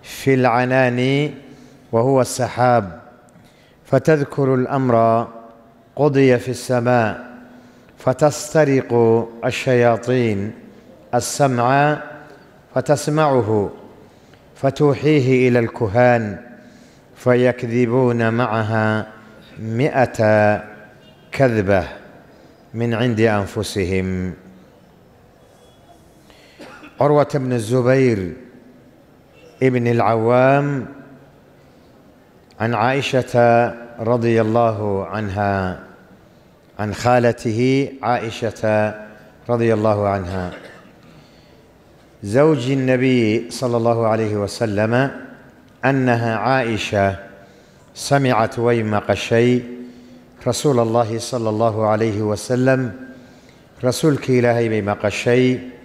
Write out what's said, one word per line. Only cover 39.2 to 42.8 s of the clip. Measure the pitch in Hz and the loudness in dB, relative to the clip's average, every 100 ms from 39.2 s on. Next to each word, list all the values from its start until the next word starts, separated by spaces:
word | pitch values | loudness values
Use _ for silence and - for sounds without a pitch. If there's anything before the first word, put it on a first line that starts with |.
| - - - | -20 -20 -4
رضي | 120 117 | 0 0
الله | 107 110 104 101 | 2 0 0 0
عنها | 98 90 92 90 - - - - - - - - - _ - _ _ _ - _ _ | -2 -4 -8 -8 -12 -20 -20 -20 -20 -20 -20 -20 -20 _ -20 _ _ _ -20 _ _
زوج | 101 117 156 147 123 | -2 2 4 2 0
النبي | 135 | -2